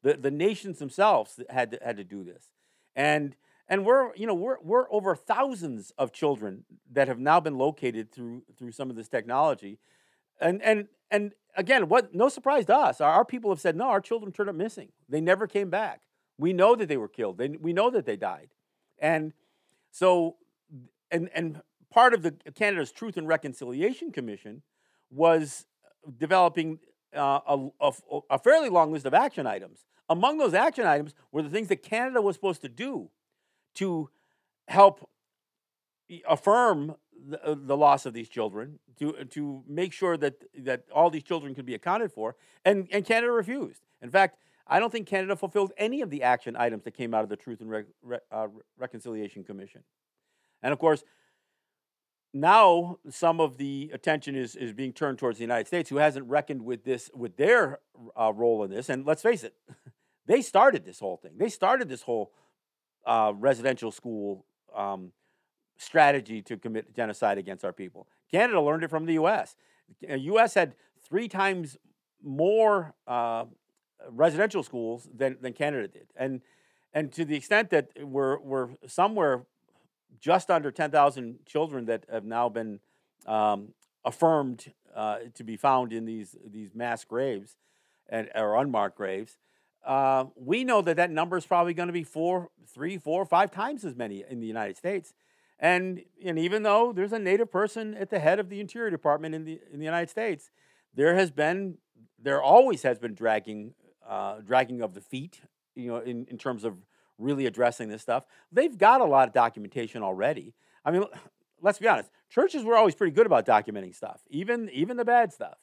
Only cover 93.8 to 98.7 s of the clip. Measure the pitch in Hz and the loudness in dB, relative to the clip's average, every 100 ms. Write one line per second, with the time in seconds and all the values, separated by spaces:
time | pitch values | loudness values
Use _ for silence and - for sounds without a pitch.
93.8 | 196 123 113 98 98 123 113 110 104 92 | -10 -8 -8 -8 -12 -10 -8 -6 -8 -6
94.8 | 175 196 - _ _ _ _ _ 165 180 | -6 -6 -10 _ _ _ _ _ 0 0
95.8 | 185 180 - _ 185 160 170 208 214 208 | -2 -8 -14 _ -6 -2 -2 0 2 2
96.8 | 240 190 202 226 190 202 226 185 208 226 | 2 0 -4 -4 0 0 0 -2 -2 -4
97.8 | 220 214 196 196 156 196 185 196 208 | -10 -10 -6 2 2 2 -2 -8 -10